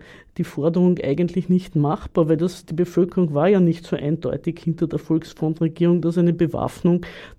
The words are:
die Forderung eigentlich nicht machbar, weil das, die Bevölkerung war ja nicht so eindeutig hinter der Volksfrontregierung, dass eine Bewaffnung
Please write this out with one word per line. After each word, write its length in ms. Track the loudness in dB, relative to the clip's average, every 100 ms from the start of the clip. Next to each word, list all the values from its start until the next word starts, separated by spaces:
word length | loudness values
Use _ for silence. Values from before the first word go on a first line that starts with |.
| -10 -20 -12 -8
die 80 |
Forderung 540 | -6 -2 0 2 2 2
eigentlich 500 | 0 0 0 -2 0
nicht 260 | 0 0
machbar, 540 | 0 0 -2 -2 0 2
weil 80 | 2
das, 300 | 0 -4 -8
die 80 |
Bevölkerung 580 | -4 0 0 0 0 0
war 160 | 2 4
ja 120 | 4
nicht 260 | 4 0 -4
so 100 | -4
eindeutig 640 | -2 -4 -4 -4 -6 -6
hinter 240 | -6 -2 -4
der 120 | -4
Volksfrontregierung, 1040 | -2 -2 -2 -4 -4 -2 -2 2 2 2
dass 160 | 2 2
eine 160 | 2
Bewaffnung 720 | 2 0 0 -4 0 2 2 -2 -14 -20